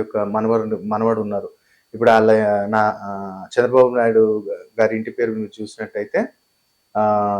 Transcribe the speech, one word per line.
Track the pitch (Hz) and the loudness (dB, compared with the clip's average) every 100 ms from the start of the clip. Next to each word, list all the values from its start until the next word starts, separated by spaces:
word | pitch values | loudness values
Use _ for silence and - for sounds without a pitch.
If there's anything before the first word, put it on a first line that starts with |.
యొక్క | 104 107 | -2 -4
మనవడు, | 101 107 110 113 110 101 104 | -4 -2 0 0 -2 -6 -6
మనవడు | 107 113 110 104 | -2 0 -2 -4
ఉన్నారు. | 101 95 _ _ _ _ | -6 -8 _ _ _ _
ఇప్పుడు | 110 117 | 0 4
వాళ్ళ | 110 110 110 104 104 101 | 6 6 4 4 0 0
నా, | 107 107 - 101 | 0 0 -2 -10
ఆ, | 98 98 95 95 | -10 -10 -12 -6
చంద్రబాబు | 123 120 127 127 123 | -2 2 4 4 4
నాయుడు | 117 110 110 107 98 92 - - | 2 4 2 0 -4 -12 -12 0
గారి | 110 110 | 0 0
ఇంటి | 113 | -6
పేరు | 113 113 | -4 -4
మీరు | 110 104 - | -4 -8 -10
చూసినట్టయితే, | 104 - 107 104 104 185 262 _ _ _ _ _ _ 104 | -14 -10 -10 -8 -4 -4 -4 _ _ _ _ _ _ -2
ఆ, | 107 104 104 101 | 0 0 0 -2